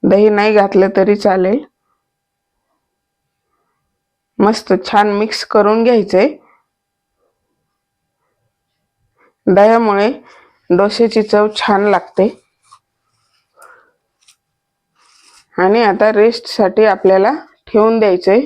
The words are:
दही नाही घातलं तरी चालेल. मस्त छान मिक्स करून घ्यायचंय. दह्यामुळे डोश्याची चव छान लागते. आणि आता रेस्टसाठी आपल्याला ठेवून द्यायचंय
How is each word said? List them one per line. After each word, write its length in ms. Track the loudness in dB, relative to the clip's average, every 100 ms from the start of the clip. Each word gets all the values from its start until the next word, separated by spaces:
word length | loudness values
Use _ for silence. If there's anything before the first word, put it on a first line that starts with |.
दही 260 | 2 2 2
नाही 260 | 2 0
घातलं 340 | 0 0 0 0 0
तरी 200 | 0 0
चालेल. 480 | 0 0 -2 -4 -8 _ _ _ _ _ _ _ _ _ _ _ _ _ _ _ _ _ _ _ _ _ _ _ _ _ _ _
मस्त 340 | -2 -2 -4 -4 -2
छान 260 | -2 0
मिक्स 320 | -2 -6 -8
करून 400 | -4 -2 0 0
घ्यायचंय. 440 | 0 0 0 0 0 -4 _ _ _ _ _ _ _ _ _ _ _ _ _ _ _ _ _ _ _ _ _ _ _ _ _ _ _ _ _ _ 0
दह्यामुळे 640 | 4 4 4 0 0 -2 -4 -16 -20 _ _ _
डोश्याची 520 | 0 0 0 -2 0
चव 260 | 0 0 0 -4
छान 260 | -2 -2
लागते. 460 | 0 -2 -4 -2 -2 -4 _ _ _ -20 _ _ _ _ _ _ _ _ -20 _ _ _ _ _ _ _ _ _ _ _ _ _ _ _ _ _ _ -4
आणि 240 | 0 0
आता 300 | 0 0 0
रेस्टसाठी 720 | 2 0 0 -12 -4 -2 2
आपल्याला 480 | 0 2 0 2 0 -2 -12 _ _
ठेवून 320 | 0 0 2
द्यायचंय 420 | 0 0 0 0